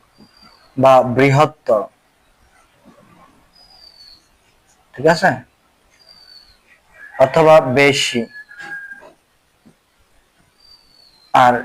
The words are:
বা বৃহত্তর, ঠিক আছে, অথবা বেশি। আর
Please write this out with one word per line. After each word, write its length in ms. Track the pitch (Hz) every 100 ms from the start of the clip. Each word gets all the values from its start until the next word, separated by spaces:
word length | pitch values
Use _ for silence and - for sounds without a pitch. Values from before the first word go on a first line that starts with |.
| _ _ _ _ _ _ _ 131
বা 160 | 131 131 120 120
বৃহত্তর, 680 | 139 135 151 - - 107 98 _ _ _ _ _ _ _ _ _ _ _ _ _ _ _ _ _ _ _ - _ - - _ _ _ _ _ _ _ -
ঠিক 100 | 151
আছে, 180 | - 185 120 - _ _ _ _ _ _ _ _ - _ _ _ _ _ _ - - 131
অথবা 300 | 165 156 156 135 131
বেশি। 440 | 143 139 - 120 113 - - - 807 831 807 807 - _ _ _ _ _ _ _ _ _ _ _ _ _ _ _ _ _ _ _ _ _ _
আর 200 | 135 123 120